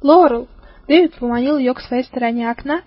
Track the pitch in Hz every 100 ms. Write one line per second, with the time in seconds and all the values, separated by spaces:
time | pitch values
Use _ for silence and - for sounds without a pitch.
0 | 277 339 285 233 254 - - _ - 320
1 | 339 - 240 233 269 302 254 254 - 247
2 | 254 254 233 240 226 240 277 330